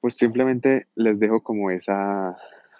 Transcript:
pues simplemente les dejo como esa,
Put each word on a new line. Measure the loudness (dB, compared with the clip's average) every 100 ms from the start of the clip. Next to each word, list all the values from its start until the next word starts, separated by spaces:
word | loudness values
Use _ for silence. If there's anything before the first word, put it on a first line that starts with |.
pues | -4
simplemente | 0 0 2 0 2 2 2 -2
les | -2 0 2
dejo | 2 0
como | -2 -4 -2
esa, | -4 -2 -2 -2 -2 -4 -8 -18 -20 _